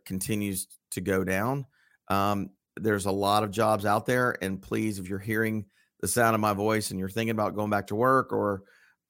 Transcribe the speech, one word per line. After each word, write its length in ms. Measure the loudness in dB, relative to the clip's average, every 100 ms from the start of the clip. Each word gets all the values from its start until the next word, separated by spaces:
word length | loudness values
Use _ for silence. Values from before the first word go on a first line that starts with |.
| -8
continues 580 | -6 -2 -2 -2 -4 -8 -14 -10
to 120 | -6
go 220 | 0 0
down. 440 | 2 0 0 -4 -8 _ _ _ -2
Um, 420 | 0 2 0 -4 _ _ -4
there's 280 | 0 0 0
a 60 |
lot 320 | 0 2 2
of 80 | 2
jobs 340 | 2 2 2 2
out 220 | 0 2
there. 280 | 0 0 -2
And 180 | -4 -6
please, 380 | -4 -2 -2 -4
if 100 | -6
you're 120 | -6
hearing 460 | -2 0 0 -2 -8 _ _ -8
the 80 | -2
sound 260 | 4 4
of 80 | 4
my 120 | 2
voice 360 | 2 2 0 -2
and 100 | -6
you're 100 | -6
thinking 200 | -4 -2
about 260 | 0 -2 -2
going 140 | -2
back 160 | -2 -2
to 80 | 0
work 380 | 4 4 2
or 300 | 0 0 -2 -8 _ _ _